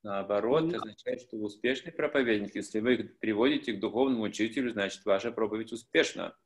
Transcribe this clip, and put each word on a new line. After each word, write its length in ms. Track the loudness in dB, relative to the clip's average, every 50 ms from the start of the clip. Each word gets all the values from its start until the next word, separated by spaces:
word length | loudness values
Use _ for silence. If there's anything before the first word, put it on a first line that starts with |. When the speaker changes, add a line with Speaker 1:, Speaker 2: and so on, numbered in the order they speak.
| _
Speaker 1:
Наоборот, 600 | -6 -6 -6 -2 0 0 0 2 4 2 4 2 2
Speaker 2:
не 60 | -2
Speaker 1:
означает, 440 | -4 -6 -8 -12 -10 -6 -6 -6 -6
что 140 | -6 _ -8 -6
вы 60 | -6
успешный 460 | -6 -8 -2 -2 0 0 0 -6 -10
проповедник. 600 | -4 -2 -2 2 2 2 4 4 2 2 0 -2 -6
Если 240 | -8 -8 -4 -4 0
вы 140 | 4 4 2
их 220 | 2 2 -6 -10 _
приводите 520 | -2 -2 2 4 4 4 4 2 -2 -4 -4
к 60 | -2
духовному 420 | -2 -2 2 2 2 2 2 0 -2
учителю, 480 | -4 0 -2 -2 -2 0 -2 -4 -2
значит, 320 | -2 -2 -2 -2 -4 -6 _
ваша 280 | 2 2 2 2 -2
проповедь 400 | -2 -2 -2 -2 -2 -4 -6 -6
успешна. 640 | -10 -12 -12 _ _ 2 2 2 0 -6 -8 -8 -10 _ _